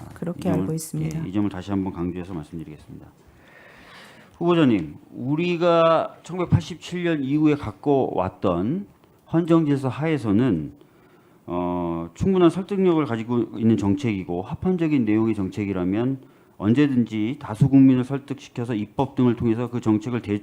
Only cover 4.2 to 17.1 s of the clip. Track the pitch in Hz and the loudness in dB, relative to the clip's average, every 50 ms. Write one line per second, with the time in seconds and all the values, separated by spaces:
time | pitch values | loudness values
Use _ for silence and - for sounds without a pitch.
4.2 | - - - - 170 175 175 165 156 127 110 95 80 73 - - - - - 113 | -20 -20 -10 -2 0 2 4 4 6 4 4 2 0 -4 -10 -16 -20 -18 -14 -8
5.2 | 120 131 147 151 175 175 175 160 175 175 170 165 165 165 165 151 98 - - - | -6 -4 -2 -2 0 -2 0 2 2 4 4 6 6 6 4 2 0 -2 -8 -14
6.2 | - - 170 185 175 - - 175 160 - 180 151 - - 175 180 175 170 165 151 | -14 -10 -6 -6 0 2 2 2 2 -4 -12 -14 -12 -8 -6 -2 0 0 0 0
7.2 | 131 131 143 151 156 151 147 143 - 107 104 - - 147 143 135 113 - - - | 0 0 2 4 4 4 2 2 -2 -6 -10 -4 0 2 2 2 2 0 0 -2
8.2 | 90 92 - - - 101 87 85 92 113 156 196 202 - _ _ _ _ _ _ | -2 -2 -4 0 0 0 2 2 0 -2 -2 -4 -6 -10 _ _ _ _ _ _
9.2 | _ - - 165 175 156 170 165 160 147 143 131 131 131 110 131 151 165 160 139 | _ -2 0 0 2 4 4 4 4 2 0 0 -2 -4 -4 -4 -2 -2 -2 0
10.2 | 113 110 98 107 127 131 92 80 76 73 - _ - _ _ _ _ _ _ _ | 0 2 2 2 4 2 0 0 -2 -6 -12 _ -20 _ _ _ _ _ _ _
11.2 | _ _ _ _ _ - 87 90 90 90 90 87 87 85 82 82 85 82 - - | _ _ _ _ _ -8 -6 -4 -2 -2 -2 -4 -4 -4 -6 -6 -8 -10 -8 -2
12.2 | - 190 190 185 180 165 - 175 190 - 208 190 190 180 165 160 147 117 117 113 | 0 2 4 4 4 4 4 0 -4 -4 -2 2 2 4 4 2 0 0 -4 -4
13.2 | 113 117 123 120 - - 110 - 113 113 113 101 104 101 98 95 - 117 104 95 | -2 -2 -2 -2 -2 -2 -4 0 2 2 2 2 2 0 0 0 -2 -2 -4 -4
14.2 | 87 - 87 87 98 110 160 - - 185 185 170 165 156 151 135 117 104 107 110 | -4 -6 -6 -6 -6 -8 -10 -4 -2 -2 0 0 0 0 0 0 2 2 2 2
15.2 | 110 113 110 104 98 95 - 110 104 98 95 90 90 90 98 110 120 131 135 131 | 2 0 0 -2 -4 -4 -4 -6 -4 -4 -4 -2 -2 -2 0 0 -2 -2 -4 -6
16.2 | - - _ _ _ _ _ - 87 101 117 139 147 143 131 123 117 113 | -10 -18 _ _ _ _ _ -2 0 2 4 4 4 4 2 0 0 0